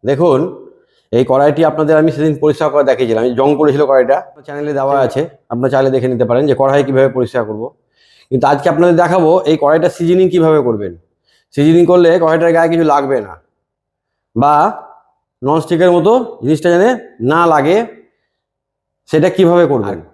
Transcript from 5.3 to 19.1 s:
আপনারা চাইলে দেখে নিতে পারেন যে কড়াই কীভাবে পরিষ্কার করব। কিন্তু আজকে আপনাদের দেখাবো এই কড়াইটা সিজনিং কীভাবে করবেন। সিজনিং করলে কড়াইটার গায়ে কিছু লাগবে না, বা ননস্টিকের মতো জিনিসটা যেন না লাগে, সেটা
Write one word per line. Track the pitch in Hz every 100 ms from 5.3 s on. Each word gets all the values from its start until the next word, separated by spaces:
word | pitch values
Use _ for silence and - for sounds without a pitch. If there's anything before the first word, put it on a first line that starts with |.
| - _
আপনারা | 117 131
চাইলে | 131 135
দেখে | 131 127
নিতে | 120 117
পারেন | 120 147
যে |
কড়াই | 131 135 143
কীভাবে | 135 131 135
পরিষ্কার | 123 120 127
করব। | 110 107 120 _ _ _ _ _ _
কিন্তু | 131 135
আজকে | 143 170
আপনাদের | 151 175 170
দেখাবো | 175 185 160 180
এই | 165 156
কড়াইটা | 143 160 170
সিজনিং | - 170 185 185
কীভাবে | 175 160 151
করবেন। | 123 110 98 85 _ _ _ _ _
সিজনিং | - 151 165 175
করলে | 180 170 175
কড়াইটার | 160 165 170
গায়ে | 165 165
কিছু | 165
লাগবে | 160 143 135 131
না, | 101 80 _ _ _ _ _ _ _ _ _ 110
বা | 143 147 185 214 - - _ _ _ _
ননস্টিকের | 131 160 156 170 180
মতো | 175 170 240 233 -
জিনিসটা | 120 151 175
যেন | 175 214 254 - -
না | 120 160 170
লাগে, | 156 143 202 233 - _ _ _ _ _ _ _ _ _ _
সেটা | _